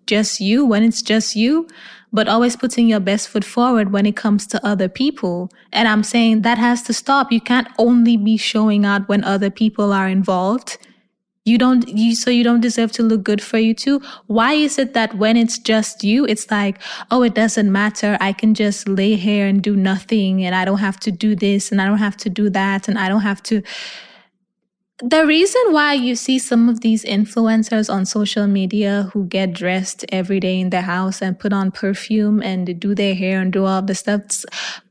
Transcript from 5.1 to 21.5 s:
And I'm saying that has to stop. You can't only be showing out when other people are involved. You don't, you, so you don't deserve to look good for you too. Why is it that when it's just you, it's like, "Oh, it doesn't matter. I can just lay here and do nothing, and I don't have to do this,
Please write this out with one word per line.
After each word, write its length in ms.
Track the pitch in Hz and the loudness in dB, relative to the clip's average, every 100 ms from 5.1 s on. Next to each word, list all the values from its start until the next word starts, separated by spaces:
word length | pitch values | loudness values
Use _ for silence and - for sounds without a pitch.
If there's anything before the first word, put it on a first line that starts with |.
| 285 185 175 185 - _ | -2 -4 -4 -8 -14 _
And 160 | - 226 | -2 0
I'm 160 | 214 | 0
saying 380 | 214 233 226 220 | 0 2 2 2
that 160 | 208 233 | 2 2
has 240 | 240 240 | 2 0
to 100 | - | -2
stop. 380 | 220 - 277 269 | -4 0 0 2
You 100 | 233 | -2
can't 260 | - 247 240 - | 0 -2 0 0
only 400 | 240 240 233 233 | 4 4 4 4
be 200 | 202 220 | 2 0
showing 460 | - 220 214 208 | 0 0 2 2
out 240 | 202 202 196 | 2 0 0
when 160 | 202 | 0
other 280 | 196 196 196 | 0 0 -2
people 420 | 196 214 - 202 | 0 -2 0 0
are 140 | 196 190 | 0 0
involved. 720 | 190 190 185 185 247 - - - _ _ _ _ _ | 0 0 0 0 -2 -6 -16 -18 _ _ _ _ _
You 140 | 220 240 | 0 4
don't, 300 | 254 254 233 | 4 4 2
you, 260 | 208 226 | 0 2
so 160 | 226 - | 2 2
you 140 | 240 | 2
don't 160 | 240 240 | 4 4
deserve 320 | 233 226 226 | 2 0 -2
to 100 | - | 0
look 200 | 226 220 | 2 2
good 180 | 190 208 | 0 -2
for 160 | - 226 | -2 0
you 160 | 226 | 0
too. 280 | 226 - 277 - - - | 0 0 -2 -2 -14 -2
Why 240 | 220 240 | 0 2
is 260 | 302 294 277 | 2 0 0
it 160 | 269 240 | -2 -2
that 220 | 220 214 | -2 0
when 200 | 214 233 | 2 4
it's 200 | 226 - | 2 0
just 460 | - 220 214 - | 0 0 0 -4
you, 220 | 202 233 262 | 0 2 2
it's 260 | 214 - | -2 -2
like, 260 | 208 202 190 - - - | -2 -2 -4 -12 -16 -2
"Oh, 140 | 247 | 2
it 120 | 240 214 | 2 2
doesn't 360 | 220 226 214 | 0 2 0
matter. 460 | 196 208 208 208 202 | 2 0 -2 -2 0
I 140 | 196 | -2
can 200 | 190 220 | 0 2
just 320 | 214 208 196 202 | 2 0 -2 -2
lay 300 | 190 196 214 | 0 2 2
here 320 | 190 208 196 | 0 0 2
and 160 | 196 | 0
do 100 | 202 | 2
nothing, 720 | 202 190 190 - 220 190 190 | 0 0 -2 -2 0 0 0
and 100 | 180 | 0
I 120 | 185 185 | 0 0
don't 140 | 196 | 0
have 200 | 196 190 | -2 -4
to 120 | - | -6
do 260 | 175 214 202 | -2 -2 0
this, 340 | 202 | 0